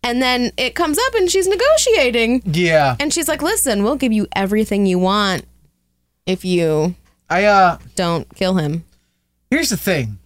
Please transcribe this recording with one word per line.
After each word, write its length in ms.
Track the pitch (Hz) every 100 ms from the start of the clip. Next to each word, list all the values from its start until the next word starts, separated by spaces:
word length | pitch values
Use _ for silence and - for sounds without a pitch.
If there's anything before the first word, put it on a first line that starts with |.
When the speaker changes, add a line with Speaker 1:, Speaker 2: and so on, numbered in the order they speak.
| 247
Speaker 1:
And 140 | 240
then 300 | 254 247 240 -
it 200 | 254 -
comes 240 | 330 302
up 160 | 508 466
and 160 | 359
she's 160 | 370 381
negotiating. 960 | 392 539 622 571 440 254 233 226 254 202
Speaker 2:
Yeah. 500 | 156 175 156 143 120
Speaker 1:
And 120 | 294
she's 140 | 339 311
like, 140 | 311
"Listen, 400 | 294 440 285 202
we'll 120 | 208 277
give 140 | 254
you 120 | 220 202 -
everything 500 | 196 214 220 202 196
you 100 | 180
want 460 | 185 202 202 180 - _ _ _ _ _ _ _ -
if 160 | 185 185
you 500 | 180 165 156 160 180 _ _ _
Speaker 2:
I, 160 | 170 208
uh, 320 | 202 185 156 - -
Speaker 1:
don't 320 | 175 170 - -
kill 200 | 185 185
him." 280 | 151 165 165 _ _ _ _ _ _
Speaker 2:
here's 180 | 285 311
the 80 | 190
thing. 400 | - 170 113 104